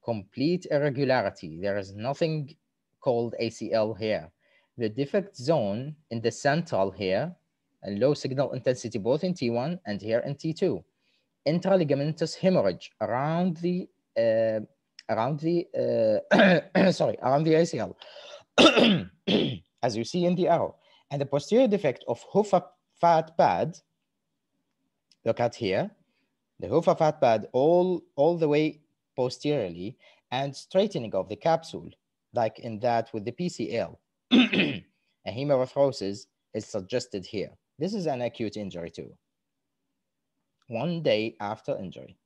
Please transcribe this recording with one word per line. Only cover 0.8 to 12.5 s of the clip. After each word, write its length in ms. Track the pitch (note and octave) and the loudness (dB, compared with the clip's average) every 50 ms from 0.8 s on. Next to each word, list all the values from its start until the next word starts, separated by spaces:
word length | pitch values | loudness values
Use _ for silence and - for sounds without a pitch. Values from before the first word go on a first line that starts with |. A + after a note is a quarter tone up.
| C#3+ D3 C3 C3+ C#3+ B2+ C3 B2+ G#2 G2 - - - D#2+ D#2 E2 | 0 0 0 0 0 2 2 2 2 0 -4 -6 -14 -14 -10 -6
There 180 | F#2 G2 G2 G#2 | -4 -2 -2 -2
is 160 | G2 F#2+ G2 | -6 -8 -12
nothing 600 | G#2 A2 B2+ C#3+ - F3 D#3+ D#3 D#3 C#3+ B2+ - _ _ _ _ _ _ _ _ _ | -8 -6 -6 -2 -2 -2 -2 -2 -4 -6 -8 -14 _ _ _ _ _ _ _ _ _
called 340 | - C#3+ B2 A#2 A#2 A#2 G#2+ - | -2 -2 0 0 -2 -4 -4 -4
A 100 | A#2 A2+ | -4 -4
C 220 | - - A2+ G2+ | -4 -6 -6 -2
L 220 | - A2+ G#2+ G#2+ A2 | 0 0 0 0 -2
here. 360 | F#2 A2 G#2+ G#2 F2 D#2 E2 _ _ _ _ _ _ _ _ _ - | -4 -2 -2 -2 -2 -4 -10 _ _ _ _ _ _ _ _ _ -6
The 100 | A#2 G#2+ | -6 -4
defect 480 | G#2+ B2+ C#3+ C#3+ - G#3 F3+ G3 _ | -2 -4 -6 -2 -2 -2 -2 -4 _
zone 600 | - B2 C3 E3 D3 A2 G2+ G2 A2+ C3 D3 D#3 _ _ _ | -10 -2 0 0 0 0 -2 -4 -4 -6 -10 -12 _ _ _
in 100 | A#2 A#2 | -8 -2
the 100 | A2+ A#2 | -2 -2
central 600 | G#2+ - - C#3+ C#3+ D#3+ F3 - - F#2+ F#2+ G2 | -4 0 0 0 0 0 -2 -2 0 0 0 -2
here, 440 | F#2+ - G#2 F#2 F#2 G2+ C#3 F3 F3+ _ _ _ _ _ _ _ _ _ - | -2 -4 -2 0 0 0 -2 -4 -8 _ _ _ _ _ _ _ _ _ -10
a 60 | G2 | -8
low 240 | G2+ G2+ A#2 C#3+ D3 | -2 0 2 2 2
signal 380 | - - C3 B2+ C3+ C#3 - | 0 -2 -6 -2 -2 -2 -2
intensity 460 | - B2+ - C3+ B2+ B2+ - A2+ - A#2 | -4 -2 0 -2 -2 0 -4 -6 -6 -4
both 260 | F#2+ A2+ C3 D#3 - | 0 0 0 0 0
in 100 | F#3 F3+ | -2 -2
T 160 | - - A#2 | -2 -2 -2
one 300 | A#2 A#2 B2+ D3+ F3+ F3+ _ | 0 0 -2 -4 -6 -8 _
and 140 | G#2 G#2 G2 | -8 -8 -8
here 200 | G2 G#2+ A2 A#2+ | -4 -2 -2 -2
in 160 | - - C#3+ | 0 -2 -8
T 160 | - - D#3+ | -6 -4 -6
two. 320 | D#3 - G3+ F3 A#2 E2+ - _ _ _ _ _ _ _ _ _ _ _ _ C#3 | -2 0 0 0 0 -2 -8 _ _ _ _ _ _ _ _ _ _ _ _ -2
Intraligamentous 880 | D#3 F3 - F#3+ G3 F#3+ E3+ C#3+ C#3+ C#3 C#3 D#3 D#3 - E3 D#3+ - | -2 0 2 2 4 4 4 2 0 0 0 -4 -2 -4 -4 -6 -4
hemorrhage 560 | - - F#3+ | 0 2 4